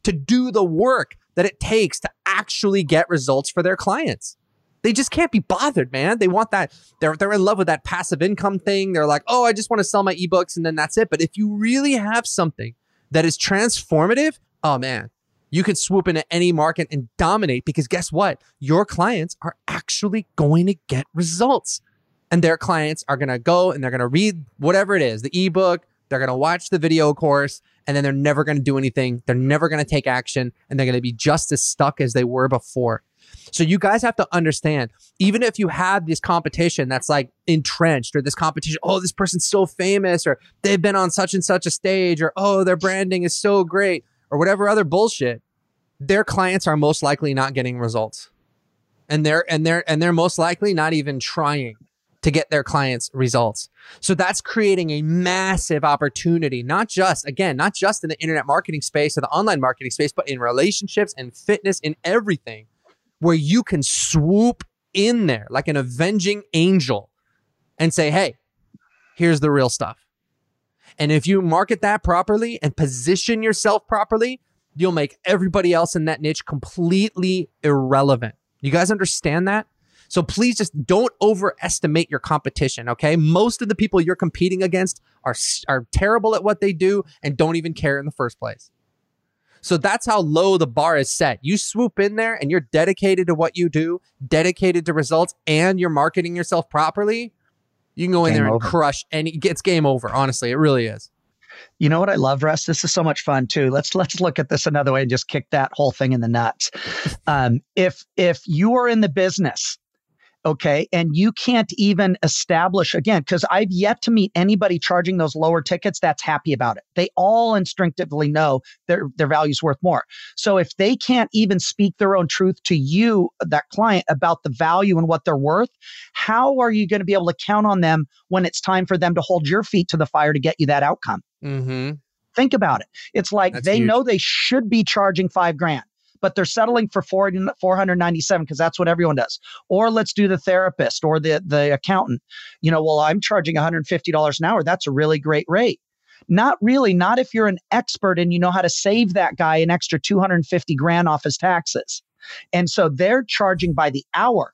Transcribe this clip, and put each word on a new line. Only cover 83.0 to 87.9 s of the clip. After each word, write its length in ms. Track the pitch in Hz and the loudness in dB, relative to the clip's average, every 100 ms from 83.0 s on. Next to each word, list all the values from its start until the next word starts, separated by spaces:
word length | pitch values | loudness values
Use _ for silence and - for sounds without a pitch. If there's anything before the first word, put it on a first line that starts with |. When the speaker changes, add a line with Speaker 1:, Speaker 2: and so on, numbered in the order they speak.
| 151 165 | 0 2
Speaker 1:
Most 460 | 156 170 233 - | 4 4 2 0
of 80 | 214 | -4
the 60 | 208 | -2
people 260 | 214 190 | 0 2
you're 140 | 170 180 | 0 0
competing 440 | 175 - 180 185 | -2 0 -2 0
against 400 | 185 185 185 - _ _ | -2 -2 -2 -6 _ _
are 80 | 131 | -6
s-, 320 | 120 - - - | -4 -6 -6 -4
are 180 | 135 117 | -4 -2
terrible 420 | - 196 233 214 208 | -2 2 2 2 0
at 80 | |
what 160 | 196 208 | 0 0
they 140 | 202 | -2
do 300 | 165 185 202 - _ | 0 0 0 -4 _
and 140 | 143 127 | -4 0
don't 180 | 156 165 | 0 0
even 180 | 165 | -4
care 240 | 156 151 | -4 -2